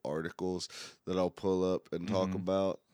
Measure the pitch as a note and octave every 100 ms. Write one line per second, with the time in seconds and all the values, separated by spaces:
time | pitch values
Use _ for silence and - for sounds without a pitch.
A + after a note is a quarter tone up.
0 | - D2+ E2 - F#2 F2+ - - - -
1 | - F#2 F2+ - G2 F#2 F#2 F#2 - F2
2 | F2+ G2 F#2+ F#2+ F#2 F#2+ G2 - _